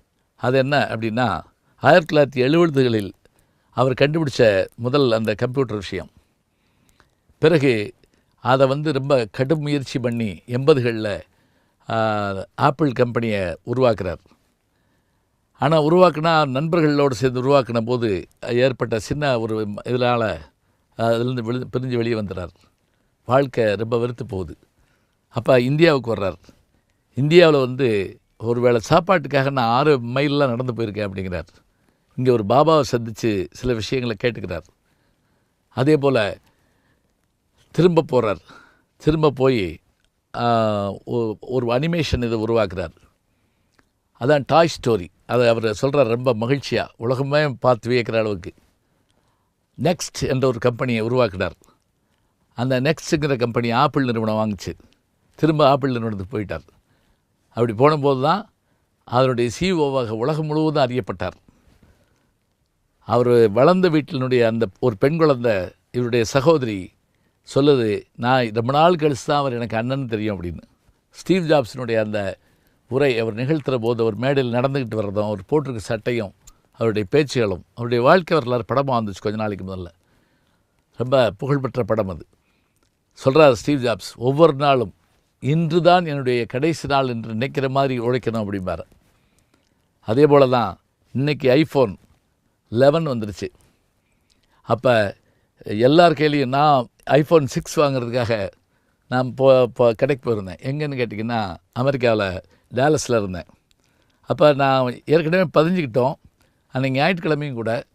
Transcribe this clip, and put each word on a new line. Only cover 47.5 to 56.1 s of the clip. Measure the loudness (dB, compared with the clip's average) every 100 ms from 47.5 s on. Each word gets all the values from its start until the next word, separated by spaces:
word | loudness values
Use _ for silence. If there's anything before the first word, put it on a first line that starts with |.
| 0
பார்த்து | 0 0 0
வியக்கிற | -2 0 -2
அளவுக்கு. | -2 -4 -10 -18 _ _ _ _ _ _ _ _ _ _ _ -6
நெக்ஸ்ட் | -4 -4 -8 -6 -4
என்ற | 0 0
ஒரு | 0
கம்பெனியை | -2 -2 -2 -2
உருவாக்குறார். | 0 0 0 -2 -6 -8 _ _ _ _ _ _ _ _ _
அந்த | -6 -2 0
நெக்ஸ்ட்ங்கிற | 0 -2 -2 -2 0 -2
கம்பெனி | -2 -2 0
ஆப்பிள் | 2 2 0
நிறுவனம் | -2 -2 -2 -2
வாங்குச்சு. | -2 -4 -10 -12 _ _ _ _ _
திரும்ப | -2 0 4 4
ஆப்பிள் | 4 0
நிறுவனத்துக்கு | -2 -4